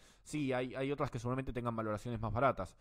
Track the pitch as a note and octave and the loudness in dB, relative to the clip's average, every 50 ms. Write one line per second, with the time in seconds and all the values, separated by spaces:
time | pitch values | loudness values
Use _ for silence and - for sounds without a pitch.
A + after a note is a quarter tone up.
0 | - - - - - - - D3+ C#3+ C3 B2+ B2 C3 B2+ G2+ C3 C3+ C#3 C#3+ C3+ | -10 -18 -20 -20 -10 -6 -2 0 0 2 2 2 0 -2 -2 -2 -2 0 0 0
1 | C#3+ B2 - A#2+ G#2+ B2 B2+ C3+ C3+ - B2 B2 A#2+ A#2+ A2+ A2+ A2 G#2+ G#2+ G2+ | 0 -2 -2 -2 -2 -2 -2 -2 -2 -4 -4 -2 -2 -2 0 0 0 0 0 -2
2 | - B2 A#2+ A2 A2 A2 G#2 A#2 C#3 C3 G#2 - F#2 - - - | -2 -4 -4 -2 -2 0 2 4 6 6 4 2 -2 -6 -10 -16